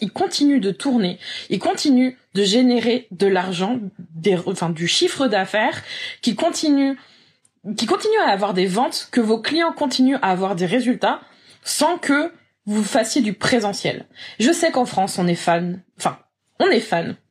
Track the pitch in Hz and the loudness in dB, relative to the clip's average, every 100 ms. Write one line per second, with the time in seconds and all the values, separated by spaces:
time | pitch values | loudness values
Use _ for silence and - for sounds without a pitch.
0 | 196 - 370 - 285 277 196 - 277 247 | -8 -4 -4 2 2 2 0 -2 0 0
1 | 180 175 - - - 196 320 392 302 254 | 0 -4 -12 -14 -6 -2 -2 0 2 4
2 | 254 254 _ 190 202 220 254 240 226 240 | 2 -2 _ 0 2 4 4 4 2 0
3 | - 175 196 190 185 175 190 254 202 - | -2 0 2 2 0 -2 -2 -4 -6 -12
4 | - 160 180 180 - 185 170 160 170 - | -16 -4 0 0 -2 -4 -4 -2 -2 0
5 | 349 - 269 202 190 208 240 320 - - | 0 0 0 0 0 0 -2 -2 -10 -12
6 | - - - 202 330 339 320 277 277 269 | -12 -6 -4 0 0 0 2 2 2 -2
7 | - _ _ _ _ _ - 214 226 370 | -10 _ _ _ _ _ -10 -4 -2 0
8 | 427 440 311 190 202 185 190 185 294 - | 2 2 2 2 0 0 0 0 -2 -4
9 | - - 214 220 - 311 330 330 294 - | -4 0 2 0 0 0 0 0 -2 2
10 | 254 269 190 185 190 196 180 233 233 226 | 2 2 0 0 0 -2 0 0 0 0
11 | 208 277 - _ _ _ - - 302 349 | 0 -2 -8 _ _ _ -8 0 0 0
12 | - 285 330 - _ _ - 214 202 269 | 0 0 0 -6 _ _ -4 -2 0 0
13 | 247 302 214 190 - 247 208 196 165 - | 0 0 0 -2 0 0 0 -2 -4 -6
14 | - - - - 226 339 330 277 240 - | -10 -20 -14 0 2 2 2 0 0 0
15 | 190 - 175 170 - 170 175 185 - - | -2 0 0 0 2 0 0 -8 -14 -6
16 | 175 139 _ _ _ - 381 277 - 170 | -6 -6 _ _ _ 0 2 2 0 -2
17 | 165 - _ | -4 -10 _